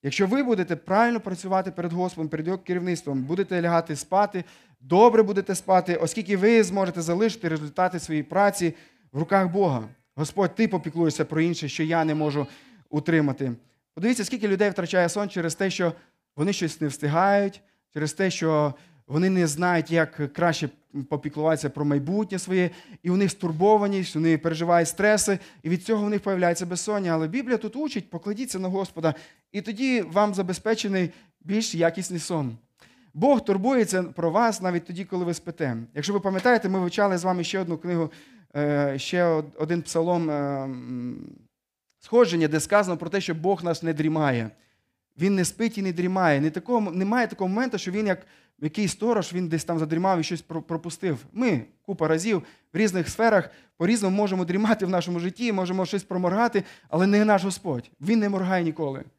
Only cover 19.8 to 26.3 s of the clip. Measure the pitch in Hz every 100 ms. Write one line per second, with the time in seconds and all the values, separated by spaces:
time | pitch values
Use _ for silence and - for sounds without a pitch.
19.8 | 160 165 156 - 147 156 170 160 143 -
20.8 | _ 143 131 147 147 147 156 156 147 -
21.8 | 147 143 139 202 208 185 185 185 180 175
22.8 | - 208 170 185 196 - 175 156 196 214
23.8 | 202 196 180 151 165 160 165 160 170 170
24.8 | 165 - 202 214 - 196 - - 160 175
25.8 | - 220 208 208 202